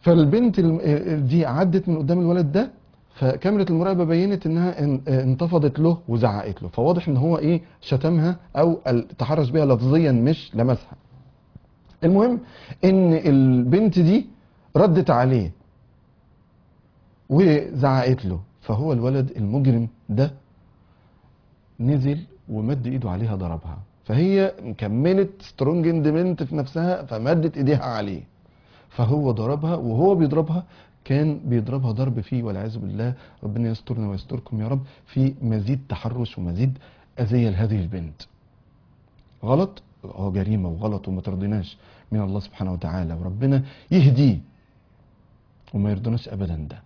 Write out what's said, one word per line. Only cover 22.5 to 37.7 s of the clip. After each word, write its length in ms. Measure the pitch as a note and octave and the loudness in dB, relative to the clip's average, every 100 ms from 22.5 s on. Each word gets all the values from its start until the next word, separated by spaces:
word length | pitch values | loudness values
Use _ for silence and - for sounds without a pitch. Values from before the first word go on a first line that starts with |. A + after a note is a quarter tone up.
| G#2+ A2 C#3 A#2+ | -4 -4 -4 -4
إيده 220 | C3 A2 | -6 -4
عليها 260 | F2+ A2+ | -4 -4
ضربها، 420 | F#2+ F2 D#2+ E2 E2 - _ | -4 -6 -8 -10 -14 -18 _
فهي 480 | - A#2 F3+ G3 F#3+ - A2+ G2+ | -4 0 2 2 0 -4 -14 -8
كملت 640 | G#2+ A2+ D#3+ F#3+ G3 - | -4 0 2 2 0 -6
سترونج 460 | - - C3+ E3+ E3 | -20 -4 -2 0 0
indement 560 | E3 D3+ D#3+ F3+ E3 | 0 0 0 -2 -2
في 120 | C3+ | -6
نفسها 500 | C#3+ B2+ E3 F3 F3+ | -6 -6 -4 -2 -4
فمدت 520 | C#3 A2 A#2+ E3 D#3 D3+ | -6 -6 0 0 0 -2
إيديها 260 | C3+ D3 | 0 0
عليه، 380 | B2+ A2+ G2+ E2 - _ _ _ _ _ _ | -2 -6 -6 -10 -14 _ _ _ _ _ _
فهو 420 | - A2+ D3 C#3 | -2 0 2 0
ضربها، 440 | A2 A2 D3 D#3+ | -2 -4 -4 -4
وهو 400 | E3+ A#2+ A2+ F#3 | -4 -2 2 2
بيضربها 480 | F#3+ D3+ D3 D#3 E3+ - - _ _ | 4 2 2 0 -4 -6 -20 _ _
كان 340 | - C3+ D3+ D3 | -2 0 0 -2
بيضربها 460 | C#3+ A#2+ A2 C3+ B2+ | -2 -2 -2 -2 -2
ضرب 280 | G#2+ C3+ A2+ | -2 -2 -4
فيه 240 | - B2+ | -4 -4
والعياذ 340 | A2+ G2 A2 A2 | -4 -6 -6 -8
بالله، 360 | F#2+ G2+ A#2+ B2+ - _ | -8 -6 -6 -6 -14 _
ربنا 260 | G#2 A2 A#2 | -8 -4 -4
يسترنا 400 | A2 - A#2 G#2 | -4 -8 -6 -6
ويستركم 520 | F#2+ - B2 - A2 | -8 -8 -12 -8 -6
يا 60 | A2 | -4
رب، 140 | C3+ C3+ - | -4 -6 -20
في 280 | _ C3 C3+ C3+ | _ 0 0 0
مزيد 380 | A#2+ A2 G#2 C3+ - | -2 -2 -2 -4 -4
تحرش 480 | - A2+ A#2+ A2+ - | -8 -6 -6 -8 -6
ومزيد 400 | F2 F2 C3 C3 - _ _ - | -6 -2 -2 -2 -14 _ _ -6
أذية 300 | A2 B2 A2+ | 0 2 2
لهذه 320 | F#2 A2 | 0 0